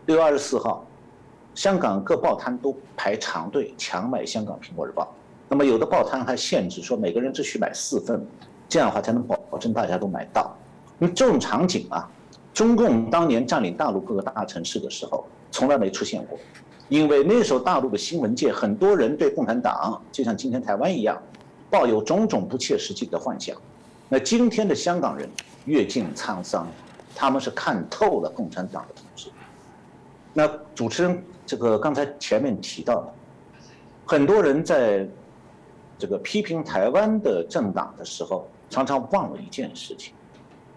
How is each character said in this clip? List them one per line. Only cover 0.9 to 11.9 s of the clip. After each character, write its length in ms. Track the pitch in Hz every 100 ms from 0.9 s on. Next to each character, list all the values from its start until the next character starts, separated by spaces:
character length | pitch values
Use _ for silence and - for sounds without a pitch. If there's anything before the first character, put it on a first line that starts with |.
| - - - - - - -
香 240 | 196 190
港 240 | 120 98
各 140 | - 165
报 180 | 165 107
摊 220 | 127 123
都 180 | 139 131 - -
排 200 | 101 107
长 340 | - 85 90
队 240 | 143 - -
抢 320 | - - 120
买 160 | 123 -
香 200 | 220 147
港 140 | -
苹 160 | - -
果 100 | -
日 60 |
报。 220 | - - - - - -
那 80 | 139
么 80 |
有 140 | 143 113
的 80 | 151
报 180 | 175
摊 220 | - 131 120
还 100 | 123
限 320 | - 120 90
制 140 | -
说 160 | - 117
每 160 | 104
个 80 | 110
人 100 | 131
只 100 | 151
许 160 | - -
买 140 | 101
四 280 | - - 117
份， 200 | - 117 - - - - -
这 120 | 165
样 100 | 117
的 40 |
话 80 | 107
才 120 | 110
能 100 | 120
保 340 | 117 - - -
证 140 | 117
大 140 | 113 92
家 120 | 90
都 80 | 101
买 200 | 85 78
到。 200 | - - - - - - -
那 80 | 175
这 180 | 175 262
种 140 | 139
场 260 | - 113 180
景 220 | -
啊， 200 | -